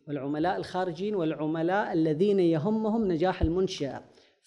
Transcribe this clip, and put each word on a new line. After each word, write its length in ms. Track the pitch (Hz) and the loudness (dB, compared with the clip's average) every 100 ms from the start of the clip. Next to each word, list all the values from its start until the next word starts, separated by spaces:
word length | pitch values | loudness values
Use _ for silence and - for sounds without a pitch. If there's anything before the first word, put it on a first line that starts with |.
| - | -8
والعملاء 480 | 143 139 151 170 196 | -6 -4 0 0 -2
الخارجيين 580 | 165 180 185 160 202 | -4 -4 -4 -2 -4
والعملاء 800 | 208 160 147 156 165 165 196 - | 0 -2 -2 -2 0 0 0 0
الذين 480 | 180 160 151 202 196 | 0 0 2 2 4
يهمهم 680 | 175 160 170 220 220 226 208 | 4 2 2 0 0 0 0
نجاح 340 | 165 185 - | 2 0 2
المنشأة. 580 | 160 170 190 - 139 117 - - _ _ | 0 2 0 -2 -6 -6 -14 -20 _ _